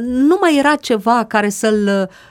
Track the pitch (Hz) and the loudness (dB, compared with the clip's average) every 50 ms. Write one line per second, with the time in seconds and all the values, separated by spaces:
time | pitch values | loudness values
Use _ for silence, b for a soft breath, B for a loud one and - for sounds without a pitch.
0 | 233 247 247 254 277 302 359 403 392 330 302 277 277 294 302 294 - - 233 208 | -6 -4 -2 2 2 2 2 2 2 2 2 2 2 2 0 -2 -2 -4 -4 -2
1 | 185 233 240 240 220 226 - 214 208 208 202 - 226 220 214 208 208 202 196 196 | 0 0 0 0 -2 -2 -2 -2 0 -2 -2 -2 -2 0 0 0 0 0 0 -2
2 | 190 190 B B B B | -2 -4 B B B B